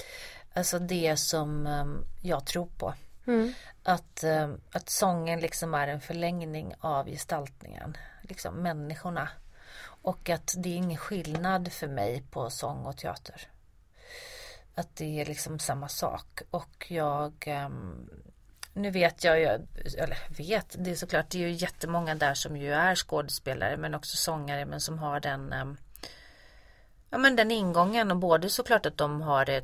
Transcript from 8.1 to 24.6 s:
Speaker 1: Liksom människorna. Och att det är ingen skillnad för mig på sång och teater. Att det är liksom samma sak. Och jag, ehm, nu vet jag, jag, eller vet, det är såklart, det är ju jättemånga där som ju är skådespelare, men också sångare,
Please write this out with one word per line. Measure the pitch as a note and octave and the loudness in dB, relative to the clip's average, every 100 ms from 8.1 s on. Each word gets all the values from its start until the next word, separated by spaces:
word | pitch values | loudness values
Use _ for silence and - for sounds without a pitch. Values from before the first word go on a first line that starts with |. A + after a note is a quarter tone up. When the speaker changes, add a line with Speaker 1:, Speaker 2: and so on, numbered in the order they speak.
| - | -16
Speaker 1:
Liksom | - F#3 - | -14 -10 -8
människorna. | - F3 D3+ D3 D#3 F3+ E3+ C#3+ - - - - - - - | -4 -2 -2 -6 -6 -4 -4 -4 -8 -16 -20 -18 -16 -16 -6
Och | - - - | -4 -2 0
att | E3 - F3+ | 0 0 -4
det | F3+ | -2
är | F3 | 0
ingen | F3+ D#3 | 0 -2
skillnad | - G3 D3+ D#3+ F3+ F#3+ F3 | -4 -4 -2 0 2 2 0
för | - D3+ | -4 -4
mig | C3+ G#2 B2 C3 | 0 0 -2 -4
på | - A#2 | -4 -4
sång | - B2+ C#3 B2+ | -4 -4 -4 -6
och | C3+ | -6
teater. | D#3 F3 - - - - - - - - - - - - - - - | -8 -8 -12 -18 -18 -20 -20 -20 -20 -20 -18 -16 -16 -16 -16 -18 -10
Att | - E3+ - | -8 -8 -6
det | D#3 D3+ | -4 -2
är | |
liksom | D3 D3 - D#3 | -2 -4 -6 -4
samma | - C#3 C#3 | -2 -2 -4
sak. | - - - - - - | -2 -2 -2 -8 -14 -6
Och | F3 - - - | -6 -6 -14 -6
jag, | E3+ D3+ D3 D3 D3+ - | 0 2 2 -2 -4 -6
ehm, | C#3+ C#3 C3 F#2 - - - - - - - - | -4 -4 -6 -8 -10 -14 -16 -20 -20 -20 -18 -10
nu | - G3+ | -4 0
vet | F#3 E3+ - | 4 4 6
jag, | F3 D#3+ | 6 6
jag, | D#3 A2 - - - - | 6 2 -2 -6 -4 -2
eller | D#3+ - - | -2 -2 -4
vet, | - D#3 G#3+ - - | -6 -2 -2 -2 -6
det | F3+ | -4
är | |
såklart, | E3 F3 D#3 D#3+ | -4 0 0 0
det | F3+ | 0
är | F3 | 0
ju | |
jättemånga | E3+ F3+ - D#3 E3+ E3 | 0 -4 -2 -2 0 0
där | D#3 D3 | 2 2
som | C#3 - D3 | 2 -2 -4
ju | C#3+ | 0
är | D3 F3+ | 4 4
skådespelare, | F3+ - D#3 C#3+ - - C3 G2+ D3+ | 4 2 0 0 -4 -2 0 0 0
men | D#3 | -2
också | D3+ - - | -4 -4 0
sångare, | - D#3 C#3+ C#3+ | 0 0 -2 -4